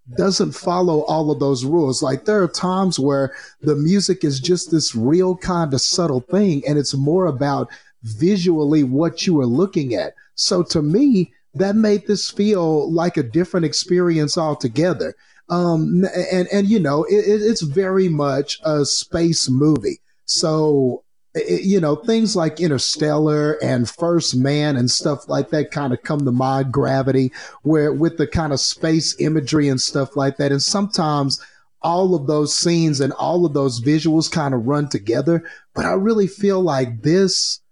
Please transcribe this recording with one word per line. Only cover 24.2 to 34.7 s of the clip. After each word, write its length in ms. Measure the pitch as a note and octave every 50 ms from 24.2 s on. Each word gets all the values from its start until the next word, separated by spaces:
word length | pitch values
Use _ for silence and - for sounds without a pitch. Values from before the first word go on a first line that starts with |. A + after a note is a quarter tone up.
| - - C3
Man 400 | B2+ B2+ C#3 D3 D3 D3 D3+ C#3
and 140 | A#2+ B2 A#2+
stuff 360 | - - - D#3+ C#3+ - -
like 220 | - C#3+ C#3+ C#3+ -
that 220 | E3 D3+ D3 -
kind 240 | - D3 C#3+ B2+ B2
of 80 | -
come 240 | - - D#3 D3 C#3
to 40 | C3
mind, 420 | A#2+ B2+ C3 C3 C3+ C3+ C#3 C3
Gravity, 600 | A#2 C#3+ C3 C3+ C3+ C3+ C3 C3+ C3 C3+ C3 B2+ - - - - - -
where 280 | - D3 D#3+ D3+ D3 D3+
with 280 | C3+ C#3 E3 E3 E3 -
the 80 | D3
kind 260 | - - F3 D#3+ D3+
of 80 | C#3 C3
space 580 | - - - - - D#3+ D#3+ D#3+ - - - -
imagery 520 | C#3+ D#3 D#3+ D#3 C3+ A#2+ D3+ D3+ C#3+ C#3
and 100 | C3 B2+
stuff 340 | - - - C#3+ C3+ - -
like 220 | C#3+ C3+ C#3 C#3
that. 160 | - C#3+ C#3
And 100 | C#3 C#3
sometimes 800 | - - - G3 G3+ G3+ - - D#3+ D3+ D3 C#3+ C#3 C#3 - - - - _ _ _ _ _ _
all 340 | - D#3+ E3+ F3+ F#3+ F#3 F3
of 120 | D#3 C#3
those 280 | C#3+ D3+ D3+ D3 D3 -
scenes 460 | - - F3 E3+ E3 E3 D#3 D3 C3
and 140 | C#3 C3+ -
all 320 | - C3+ C#3+ E3 F3 F3
of 80 | D#3 C#3
those 260 | C#3+ C#3 C3+ A#2 A#2+
visuals 500 | A2+ C#3+ D#3 D#3 D3+ E3 D#3 E3 D3+ -
kind 220 | - E3+ D3 C#3
of 140 | C3 A#2+ A2
run 240 | C3